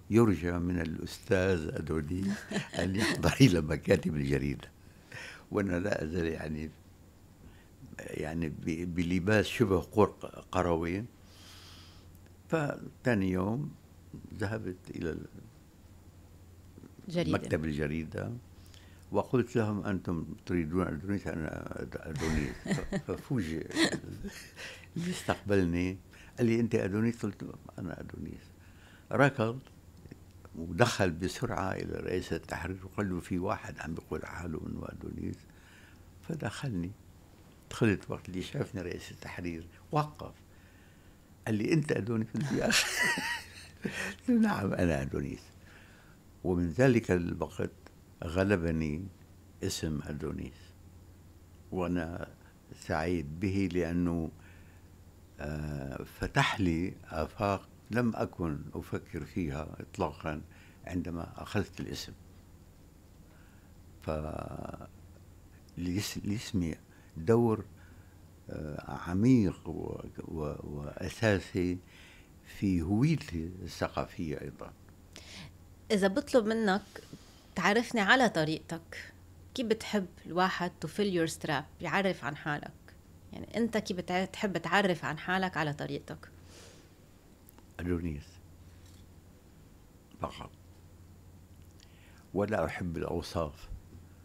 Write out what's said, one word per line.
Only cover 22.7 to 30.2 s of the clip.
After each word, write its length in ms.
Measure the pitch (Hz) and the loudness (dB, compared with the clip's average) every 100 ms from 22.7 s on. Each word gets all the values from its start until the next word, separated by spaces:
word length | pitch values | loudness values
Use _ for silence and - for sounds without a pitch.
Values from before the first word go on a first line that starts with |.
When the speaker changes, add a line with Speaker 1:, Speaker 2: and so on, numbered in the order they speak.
| 170 - | -2 -2
Speaker 2:
<laughs> 120 | - - | -4 -4
Speaker 1:
ففوجئ 640 | 92 - 127 78 80 - 311 320 - - 98 202 - - - - - - 165 | -6 -2 -2 0 -4 -2 2 2 0 -6 -10 -10 -12 -16 -14 -14 -14 -10 -6
اللي 140 | 175 | -4
استقبلني، 880 | 180 - 92 98 98 87 87 92 95 - - - - | -4 -2 -2 2 4 4 2 0 -2 -10 -20 -10 0
قال 80 | 117 | 2
لي: 140 | 113 | 4
"أنت 140 | 117 | 4
أدونيس؟" 480 | 110 104 107 117 117 | 2 2 2 0 0
قلت: 320 | 104 - - - - - | -4 -6 -10 -12 -14 -8
"أنا 220 | 87 - | -8 -8
أدونيس". 420 | - - 80 - - - - - - - - | -10 -10 -10 -10 -16 -20 -20 -20 -20 -18 -2
ركض 460 | 107 139 131 110 131 - - - - - - | 4 6 6 0 -2 -10 -20 -20 -20 -18 -18